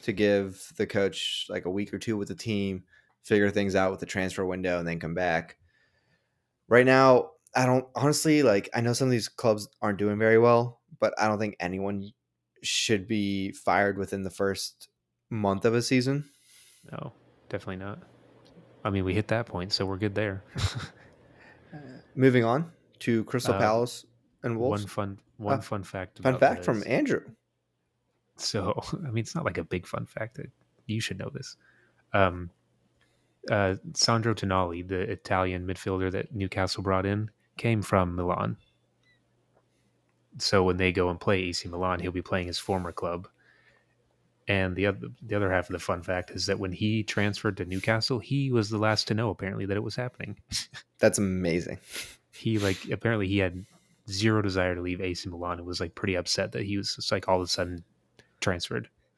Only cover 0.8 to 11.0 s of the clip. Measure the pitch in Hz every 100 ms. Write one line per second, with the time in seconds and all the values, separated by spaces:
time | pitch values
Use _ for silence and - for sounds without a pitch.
0.8 | 101 101 98 - - - - 98 87 98
1.8 | 101 98 - 107 101 90 117 104 98 92
2.8 | - _ _ _ - 107 101 101 98 95
3.8 | 95 92 87 101 92 98 92 92 92 87
4.8 | 85 85 80 85 90 82 - - _ _
5.8 | _ _ _ _ _ _ _ _ - 120
6.8 | 131 131 135 123 - _ _ 127 127 127
7.8 | 127 117 143 147 160 151 127 101 - 117
8.8 | 117 117 131 120 - - 120 104 101 -
9.8 | 107 98 104 104 110 113 120 120 123 -
10.8 | _ -